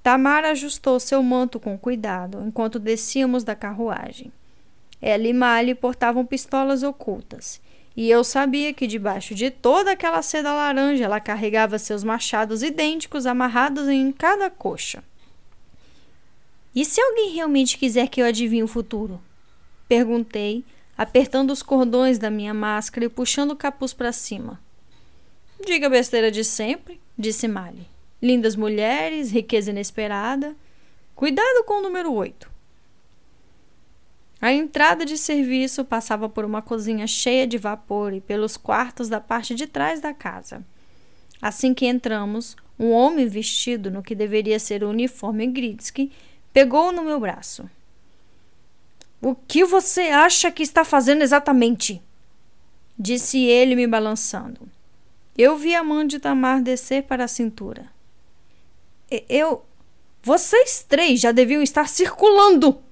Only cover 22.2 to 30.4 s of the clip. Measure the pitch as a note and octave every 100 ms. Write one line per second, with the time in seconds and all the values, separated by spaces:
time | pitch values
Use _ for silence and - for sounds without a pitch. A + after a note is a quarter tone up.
22.2 | G#3+ G#3+ G#3 G#3+ G#3+ G#3 G#3+ - A#3 A#3
23.2 | B3 - C#4+ D4 C#4+ C#4 C4 - A#3+ A#3+
24.2 | - G3+ A#3 - - - - - - -
25.2 | - - - - F#4 E4+ C#4+ B3+ B3 A#3
26.2 | A3 G#3 A3 - G#3+ D#4 - F4 - -
27.2 | A3 A3 A3+ G3+ F3+ F#3 F3 - - -
28.2 | A#3+ B3+ A3 G#3 G#3+ G#3+ G#3+ C#4 D#4+ D#4
29.2 | C4 A3+ A3 A3 G3+ G3+ G3+ - G#3 G3+
30.2 | G#3+ C#4